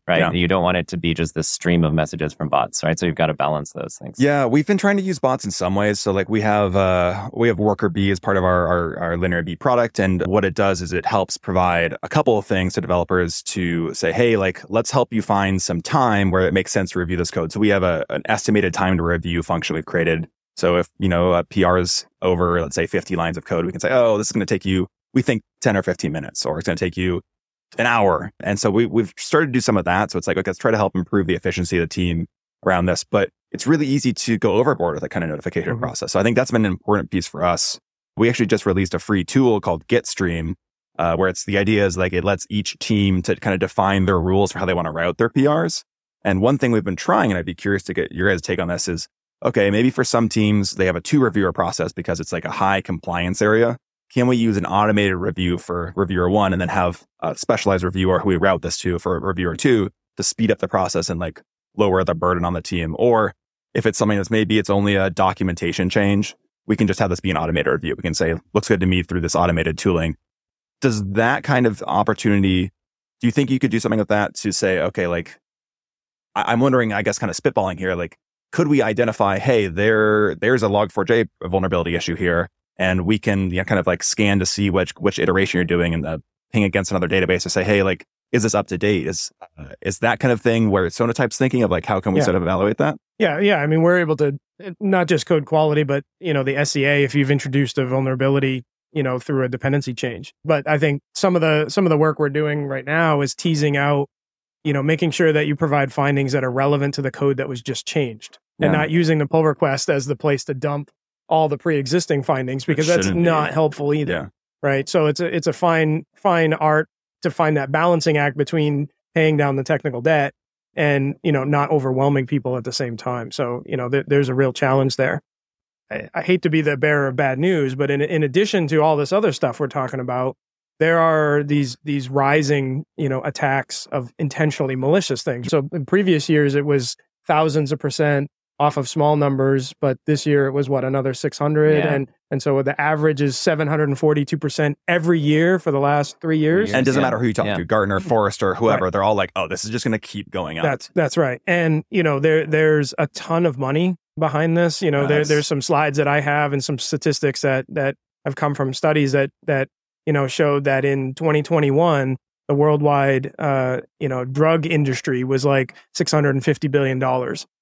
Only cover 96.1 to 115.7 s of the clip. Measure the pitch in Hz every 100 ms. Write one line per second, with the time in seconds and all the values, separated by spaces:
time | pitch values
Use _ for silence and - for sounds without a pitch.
96.1 | - 180 143 131 139 143 139 139 143 139
97.1 | 143 135 143 139 139 131 - 127 131 131
98.1 | 131 135 139 135 131 - _ _ 156 131
99.1 | 127 - 135 127 123 139 143 135 120 123
100.1 | 98 - _ 156 151 143 151 151 143 _
101.1 | - 190 175 156 151 147 - 180 151 156
102.1 | 151 147 147 151 147 139 135 131 160 165
103.1 | 143 139 - 170 156 147 143 143 143 143
104.1 | _ _ _ _ _ 151 139 143 160 165
105.1 | - 160 151 147 147 156 143 135 - 143
106.1 | 139 135 139 127 127 139 147 143 139 135
107.1 | - 139 135 135 123 123 117 - 160 127
108.1 | 110 - - _ - 147 156 156 165 160
109.1 | 156 143 160 156 143 147 135 - 139 131
110.1 | 131 156 139 - 135 147 147 143 _ _
111.1 | _ - 160 156 143 170 147 131 175 -
112.1 | 143 131 135 127 135 143 151 156 175 98
113.1 | 170 170 160 151 151 151 151 147 151 143
114.1 | 85 87 _ _ - 143 139 139 175 151
115.1 | 143 175 170 165 - 175